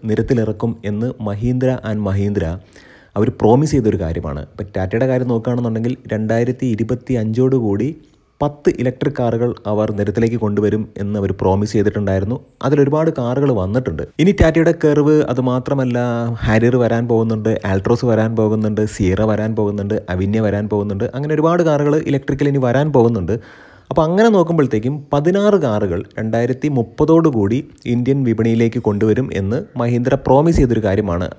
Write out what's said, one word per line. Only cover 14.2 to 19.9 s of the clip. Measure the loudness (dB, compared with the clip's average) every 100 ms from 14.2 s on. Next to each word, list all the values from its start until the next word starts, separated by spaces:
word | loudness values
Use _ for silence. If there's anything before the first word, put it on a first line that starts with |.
ഇനി | 2 4
ടാറ്റയുടെ | 4 4 2 2
Curvv, | 2 4 4 4 2
അത് | 0 0
മാത്രമല്ല, | -2 -2 -2 0 -2 -2 -2 -4 -2 0
Harrier | 2 4 2
വരാൻ | 2 0 0
പോകുന്നുണ്ട്, | 0 0 0 -2 -2 -2
Altroz | -2 0 0 2
വരാൻ | 2 0 0
പോകുന്നുണ്ട്, | 0 0 -2 -2 -4 0
Sierra | 0 0 0
വരാൻ | 0 -2 -2
പോകുന്നുണ്ട്, | -2 -2 -4